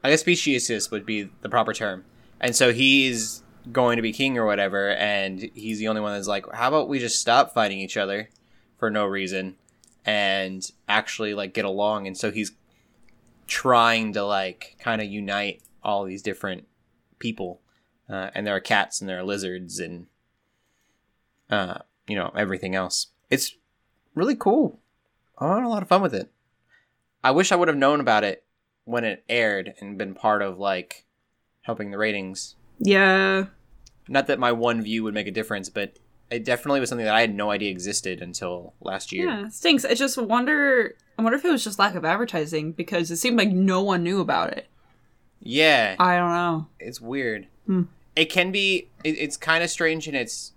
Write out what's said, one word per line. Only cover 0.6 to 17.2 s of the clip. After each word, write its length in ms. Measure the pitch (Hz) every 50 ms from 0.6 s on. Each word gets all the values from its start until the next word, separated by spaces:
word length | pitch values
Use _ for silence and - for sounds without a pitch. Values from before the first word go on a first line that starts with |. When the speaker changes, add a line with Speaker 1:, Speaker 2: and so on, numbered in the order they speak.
| 120 - 117 104 - -
Speaker 1:
would 120 | 113 104 98
be 240 | 110 110 104 101 98 - _
the 60 | - 104
proper 240 | 120 120 110 117
term. 320 | 110 - 110 104 92 92 - _ _ - - - - -
And 140 | - 85 80
so 180 | - 131 123
he's 720 | 117 117 135 135 135 139 131 131 123 113 110 110 - - - - - - - 123
going 240 | 117 131 123 120 120
to 60 | 117
be 100 | 113 113
king 260 | 110 - 135 135 131 120
or 80 | 113
whatever, 440 | 107 104 101 98 98 95 98 101 101
and 500 | 101 - 98 104 104 101 98 95 95 92 107 107 _
he's 240 | 110 107 113 110 104
the 80 | 110 110
only 120 | 110 107
one 120 | 104 104 101
that's 140 | 101 95 107
like, 180 | 101 101 - -
"How 160 | - 113 120 131
about 200 | 151 156 139 -
we 100 | 143 135
just 200 | 120 113 - -
stop 320 | - 120 117 131 131 -
fighting 260 | - 120 110 101 98 98
each 160 | 95 92 -
other 320 | 107 101 98 98 104 110 - _ _ _ _ _ _ _ _ _ _
for 120 | - 110
no 140 | 104 107 104
reason 500 | 98 98 98 95 92 98 95 95 95 92 _ _ _ _ _ - _ _ _ _
and 640 | - 107 104 101 98 98 98 95 92 95 95 - - _ _ _ -
actually, 460 | 104 110 - - - - 110 104 104
like, 180 | 101 101 95
get 120 | - 113 101
along?" 420 | 98 95 101 101 104 107 104 98
And 100 | 95 95
so 140 | - - 107
he's 220 | 95 107 104 98 _ _ _ _ _ _ _ _ _ _ - - _ _ _ _ _ _ _ -
trying 600 | - - - 135 123 120 117 117 117 113 110 107 101
to, 100 | 107 101
like, 520 | 101 104 98 95 92 90 _ - - _ _
kinda 220 | - 123 113 107 107
unite 560 | 101 101 104 101 98 101 101 104 101 90 _ _ _ _ _
all 220 | - 104 104 101 98
these 180 | 95 92 98
different 440 | - 107 95 - - 98 92 90 - _ _ _ _ _ _ _ _ _ _
people. 420 | _